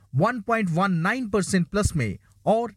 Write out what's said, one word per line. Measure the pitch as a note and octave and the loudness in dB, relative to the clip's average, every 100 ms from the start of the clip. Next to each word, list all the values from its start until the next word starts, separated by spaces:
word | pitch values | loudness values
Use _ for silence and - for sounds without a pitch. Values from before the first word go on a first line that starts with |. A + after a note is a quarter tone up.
| _ C3 | _ 0
वन | G3 B3 G3+ | 0 0 -2
पॉइंट | A3+ G3 | 0 0
वन | D#3+ G3 E3+ | 0 2 2
नाइन | F3 B3+ A#3 | 0 -2 -2
परसेंट | G#3 F3+ F#3+ E3+ | -2 0 0 0
प्लस | G3+ G3+ E3 | 0 0 0
में | A2+ F2+ _ _ - | -4 -6 _ _ 0
और | A3 A#3 | 0 0